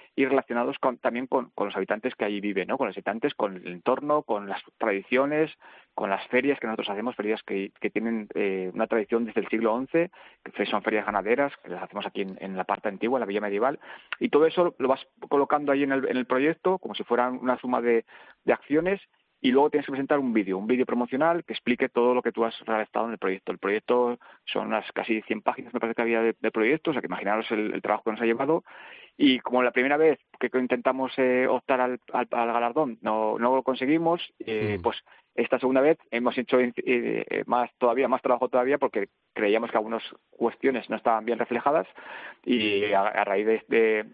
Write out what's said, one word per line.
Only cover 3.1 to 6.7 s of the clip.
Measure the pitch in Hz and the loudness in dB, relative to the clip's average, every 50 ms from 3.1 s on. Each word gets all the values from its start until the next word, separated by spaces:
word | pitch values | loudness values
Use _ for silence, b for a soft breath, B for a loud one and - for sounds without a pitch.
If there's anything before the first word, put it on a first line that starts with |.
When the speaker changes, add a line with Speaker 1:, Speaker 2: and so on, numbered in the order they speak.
| 107 113 - 104 - | -4 -2 -4 -4 -2
Speaker 1:
con | - 110 98 92 | -2 -4 -4 -4
el | 90 90 | -6 -12
entorno, | 90 90 87 - 120 131 127 143 147 151 151 | -12 -12 -4 0 0 0 0 0 0 0 0
con | - - 110 101 101 | 0 -2 -4 -4 -4
las | 98 95 - - - _ | -8 -10 -10 -12 -16 _
tradiciones, | - - 110 98 98 - - 123 127 139 143 151 151 160 156 - B B B B B B B - | -4 -2 0 0 -2 -2 0 2 2 2 2 2 0 0 -2 -2 B B B B B B B -8
con | - 107 98 | -6 -2 -2
las | 98 - - - | -2 -2 -4 -2
ferias | 123 123 131 143 135 | 0 0 2 2 0
que | - - | 0 -2
nosotros | 113 | -6